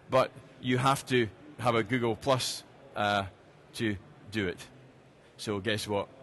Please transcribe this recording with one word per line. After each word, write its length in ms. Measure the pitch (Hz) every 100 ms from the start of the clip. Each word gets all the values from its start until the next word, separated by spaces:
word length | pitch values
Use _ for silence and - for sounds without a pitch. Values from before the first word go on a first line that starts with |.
| -
but 200 | 135 123 - - -
you 160 | 123 127
have 300 | 135 135 -
to 220 | 127 107 - - -
have 160 | 120 113
a 60 |
Google 340 | 104 127 117 107
Plus, 480 | 139 127 - - - - - -
uh, 280 | 104 101 95 - - - -
to 220 | - 113 98 - - -
do 160 | 104 95
it. 100 | - - - - - - - - -
So 240 | - 101
guess 260 | 98 104 104
what? 220 | 101 - -